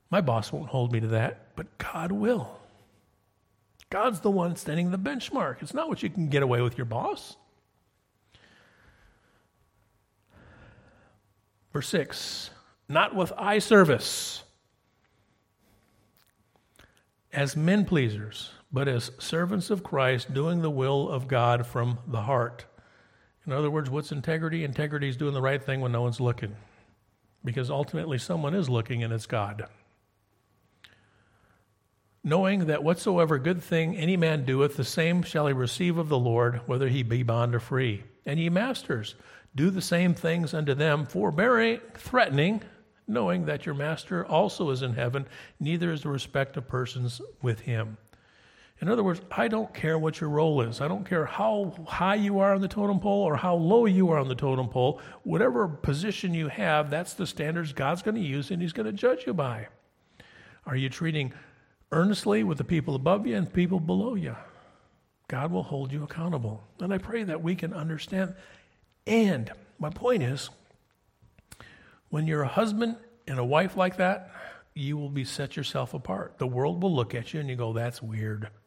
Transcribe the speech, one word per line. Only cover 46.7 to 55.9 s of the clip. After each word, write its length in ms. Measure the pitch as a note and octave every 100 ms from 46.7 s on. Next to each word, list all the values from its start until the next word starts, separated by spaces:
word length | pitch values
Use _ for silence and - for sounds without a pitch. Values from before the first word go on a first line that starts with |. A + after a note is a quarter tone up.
| B2+ B2 B2+ B2 - G#4 -
with 200 | B2+ G#2+
him." 360 | - A2+ G#2+ G#2+ _ - _ _ _ _ - -
In 80 | E3+
other 140 | A#3
words, 180 | G3 F3 -
I 160 | - A#3
don't 260 | A3 A3
care 240 | - D#3 D#3+
what 220 | D#3 D3+
your 100 | D#3
role 300 | D3 D#3+ D3
is. 220 | A#2 A#2+
I 80 | C#3+
don't 160 | G3 F#3+
care 200 | F3 D3
how 600 | - G#3+ G#3 F#3+ F3+ D#3
high 280 | - F#3 G#3
you 240 | G3+ G3
are 140 | G3
on 60 | G3
the 80 | F#3+
totem 320 | - G3+ F#3+
pole 240 | E3 G2+
or 140 | E3 D3
how 180 | F3+ E3+
low 300 | E3 A#3 A3+
you 240 | F#3 F#3
are 80 | D#3
on 100 | C3+
the 80 | B2+
totem 320 | C#3 C3 B2
pole. 320 | C3 B2 - - -
Whatever 460 | - E3 B3 A#3+ F#3+
position 640 | C#3+ -